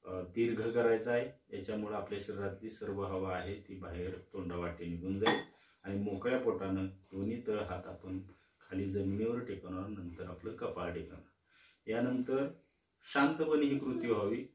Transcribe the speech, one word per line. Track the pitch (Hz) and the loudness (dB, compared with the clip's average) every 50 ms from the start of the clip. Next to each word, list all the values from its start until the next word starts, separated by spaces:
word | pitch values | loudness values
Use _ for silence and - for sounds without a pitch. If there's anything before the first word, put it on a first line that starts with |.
| _ | _
अ, | 90 | -6
दीर्घ | 92 92 90 - - 117 117 117 113 107 110 117 | -4 -4 -4 -4 0 2 2 2 2 2 0 2
करायचा | 117 120 117 117 113 107 110 120 | 4 4 6 6 6 6 4 4
आहे. | 120 120 120 - - - _ _ 104 | 2 2 2 0 -6 -14 _ _ -10
याच्यामुळे | 101 95 107 107 107 104 104 107 | -8 -6 -4 -2 -2 -2 -2 -2
आपल्या | 101 101 - 107 98 | -4 -4 -4 -4 -6
शरीरातली | - - 101 98 98 98 98 - 110 110 | -4 -4 -4 -2 -2 -4 -4 -4 -8 -10
सर्व | - - 107 101 98 98 98 | -8 -6 -4 -4 -2 -2 -2
हवा | 95 95 92 95 95 92 | 0 0 0 0 0 0
आहे | 90 90 95 101 | -2 -2 -4 -6
ती | - - - 95 | -6 -8 -12 -10
बाहेर | 95 90 87 85 85 87 95 92 92 - - | -10 -8 -6 -4 -4 -4 -4 -4 -6 -10 -10
तोंडावाटे | - 98 90 87 85 87 85 85 82 - 85 | -8 -4 -4 -2 -2 -2 -2 -2 -4 -4 -4
निघून | 85 85 85 87 92 95 98 | -4 -4 -4 -2 -2 2 4
जाईल | 107 - - - - - - _ - _ _ _ - | 6 4 4 4 0 -6 -16 _ -20 _ _ _ -6
आणि | 98 101 98 | -2 -2 0
मोकळ्या | 101 104 98 92 - 123 127 127 | 0 0 -2 0 2 2 2 4
पोटानं | 123 113 98 - 98 95 95 95 95 | 4 2 2 2 0 0 2 0 0
दोन्ही | 95 - - - - 95 95 101 107 117 120 - | -2 -4 -10 -18 -10 -6 -2 -2 0 -2 -2 0
तळ | 107 104 104 | 0 0 0
हात | 90 - 92 90 90 | 0 -2 -4 -6 -6
आपण | 92 92 - - 92 92 95 95 - - _ _ _ _ _ | -8 -12 -10 -8 -6 -6 -6 -6 -8 -18 _ _ _ _ _
खाली | - - 95 95 98 95 | -14 -6 -4 -2 -2 0
जमिनीवर | 95 101 95 95 98 104 110 117 120 123 | 0 0 2 2 2 2 2 0 0 -2
टेकवणार, | - - 98 - - 92 92 92 98 | -2 -4 -6 -8 -6 -6 -6 -4 -4
नंतर | 107 104 95 90 87 82 87 90 | -4 -6 -6 -8 -8 -8 -8 -8
आपलं | 87 90 - - - | -8 -8 -8 -8 -8
कपाळ | 85 - 120 104 - 87 87 87 85 | -8 -4 -6 -4 -4 -2 -4 -4 -4
टेकवणार. | 85 - - - - - _ _ _ _ _ _ - - - _ _ _ - | -4 -6 -8 -12 -16 -18 _ _ _ _ _ _ -20 -20 -20 _ _ _ -2
यानंतर | 110 117 123 127 123 - - - 131 135 139 - - - _ _ _ _ _ _ _ _ _ - | 2 2 2 2 2 0 0 2 2 2 2 0 -4 -10 _ _ _ _ _ _ _ _ _ 0
शांतपणे | - 143 139 147 160 160 156 156 156 147 147 | 4 4 6 6 4 2 2 4 6 6 6
ही | 139 139 139 | 4 4 2
कृती | - 135 120 110 117 | 2 0 0 0 2
व्हावी. | 120 110 101 98 101 113 127 143 - | 4 4 4 4 2 0 0 -4 -8